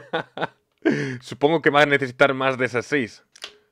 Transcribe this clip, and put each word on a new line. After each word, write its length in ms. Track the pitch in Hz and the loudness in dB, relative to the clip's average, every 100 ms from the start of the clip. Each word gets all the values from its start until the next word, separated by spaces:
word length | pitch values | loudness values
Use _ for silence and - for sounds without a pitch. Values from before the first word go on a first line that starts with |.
| - 160 - - | -4 -8 -10 -10
<laughs> 760 | - _ _ _ - 143 139 123 | -10 _ _ _ -2 -2 -4 -10
Supongo 400 | - - 143 165 | -14 -2 0 2
que 100 | 147 | 2
va 120 | 143 | 4
a 40 | 147 | 4
necesitar 460 | 143 131 123 139 | 2 0 2 2
más 240 | 131 135 127 | 2 -2 -2
de 100 | 123 | -2
esas 200 | 123 - | -4 -4
seis. 380 | 151 110 - _ _ - - _ | -4 -4 -10 _ _ -20 -20 _